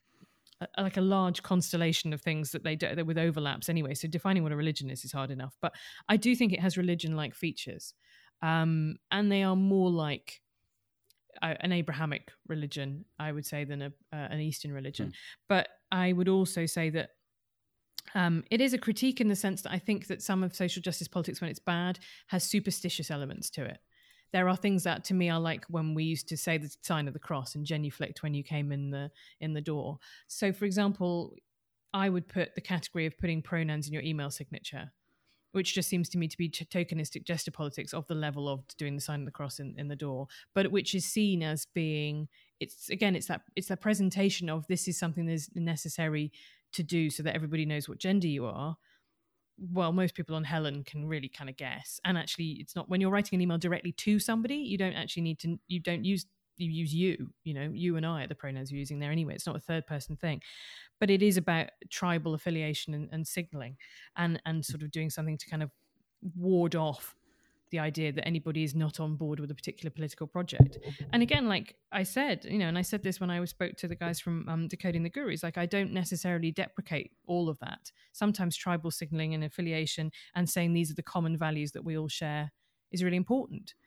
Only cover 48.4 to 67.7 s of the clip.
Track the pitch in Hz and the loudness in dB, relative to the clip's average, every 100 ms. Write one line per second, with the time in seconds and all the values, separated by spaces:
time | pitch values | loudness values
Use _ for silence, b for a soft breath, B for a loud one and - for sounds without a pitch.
48.4 | 120 - 151 160 _ _ _ _ _ _ | -2 -4 -4 -6 _ _ _ _ _ _
49.4 | _ - 185 180 170 185 180 - 156 160 | _ -12 -4 0 2 4 2 0 -4 -4
50.4 | 147 160 151 143 135 151 151 156 135 - | -2 0 0 -2 -6 -6 -4 -4 -6 -10
51.4 | 135 131 135 - - - 180 175 - - | -12 -10 -8 -8 -10 -4 0 0 0 -2
52.4 | 160 - - 175 - 185 190 202 208 180 | -4 -4 -8 -8 0 2 4 4 4 2
53.4 | 180 165 170 175 175 - 208 208 - 226 | 4 2 0 0 -2 -2 2 2 4 0
54.4 | 220 294 254 190 185 165 - - 165 156 | 0 -2 -2 0 0 -2 -4 -2 -2 -2
55.4 | 165 170 - 175 175 170 185 196 - _ | -4 -4 -4 -4 -2 0 2 0 -2 _
56.4 | _ - 165 160 160 160 185 - - - | _ -6 -2 -2 0 2 2 2 -4 -8
57.4 | 160 139 147 - 175 165 160 160 135 147 | -6 -4 -4 -2 0 0 0 -2 -4 -6
58.4 | 139 135 135 139 139 143 147 160 156 - | -6 -6 -6 -6 -6 -4 -2 0 0 -4
59.4 | - 151 - 160 - 147 - 151 170 151 | -6 -6 -4 -4 -4 -6 -6 -4 -4 -4
60.4 | B B B B B _ 202 196 208 185 | B B B B B _ 4 8 8 6
61.4 | 170 165 - - - - 180 170 160 156 | 4 2 0 -6 -12 -2 2 2 2 -2
62.4 | 180 160 151 151 - 147 151 160 156 - | 0 -2 0 -2 -4 -4 -4 -4 -4 -4
63.4 | 165 147 120 135 B B B - 170 165 | -6 -8 -10 -12 B B B -2 0 0
64.4 | 160 160 - 151 151 160 156 160 156 156 | 0 -2 -2 -6 -6 -4 -2 -2 -2 -4
65.4 | - 156 151 - _ _ _ _ 185 175 | -4 -4 -4 -6 _ _ _ _ -10 -2
66.4 | 180 180 170 165 156 135 - - _ _ | 4 6 6 4 2 -2 -8 -18 _ _
67.4 | _ _ _ | _ _ _